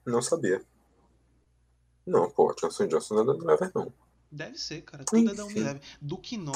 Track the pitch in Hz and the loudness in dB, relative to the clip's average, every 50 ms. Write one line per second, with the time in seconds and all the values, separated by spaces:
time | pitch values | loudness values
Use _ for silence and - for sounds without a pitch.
0 | _ - 120 117 120 - - 165 - 98 92 95 - _ _ _ _ _ _ _ | _ 0 0 0 2 2 -2 0 2 2 0 0 0 _ _ _ _ _ _ _
1 | _ _ _ _ _ _ _ _ _ _ _ _ _ _ _ _ _ _ _ _ | _ _ _ _ _ _ _ _ _ _ _ _ _ _ _ _ _ _ _ _
2 | _ - 185 120 85 87 - - 85 - - - - 85 82 - 107 90 78 78 | _ 0 2 2 2 2 4 4 4 4 4 0 -2 -4 0 0 -2 2 2 0
3 | - - 107 107 110 123 143 165 165 165 156 156 185 185 - - - - - _ | 0 2 2 2 2 2 2 0 2 2 2 2 2 -2 -4 -6 -6 -6 -10 _
4 | _ _ _ _ _ _ - 147 156 196 262 - - - 151 156 165 - - 143 | _ _ _ _ _ _ -14 -12 -12 -12 -12 -12 -12 -10 -10 -12 -12 -16 -18 -10
5 | 135 - - 226 233 220 202 208 208 202 208 214 - - 143 139 - - - - | -6 2 4 4 4 4 2 -4 -10 -8 -4 -4 -4 -4 -4 -8 -12 -18 -20 -14
6 | - 147 175 185 - - 247 220 180 147 - | -10 -10 -10 -10 -10 -10 -10 -8 -8 -6 -6